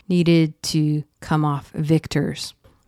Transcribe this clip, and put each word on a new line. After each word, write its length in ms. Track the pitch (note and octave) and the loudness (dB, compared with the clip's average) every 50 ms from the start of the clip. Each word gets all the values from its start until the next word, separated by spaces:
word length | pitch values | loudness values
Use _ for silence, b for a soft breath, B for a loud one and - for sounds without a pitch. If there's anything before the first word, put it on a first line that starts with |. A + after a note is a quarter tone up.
| b - | b -2
needed 520 | F#3 F3+ E3+ E3 E3+ E3 D#3+ D#3 D#3 - - | 0 2 4 4 4 4 4 2 -2 -6 -8
to 400 | - - D#3+ D3+ D3+ D3+ D3+ D3 - _ _ | -4 0 0 0 0 0 -2 -4 -8 _ _
come 240 | - - E3 D3+ D3+ | -6 -2 0 0 0
off 260 | D3+ C#3+ C3+ - - - | 0 -2 -4 -8 -10 -8
victors. 800 | - D#3 D3 D#3+ D#3 - - - - - - - - - - - _ _ _ _ _ _ | -6 0 0 0 0 0 -2 -4 -4 -2 -2 -4 -8 -12 -14 -14 _ _ _ _ _ _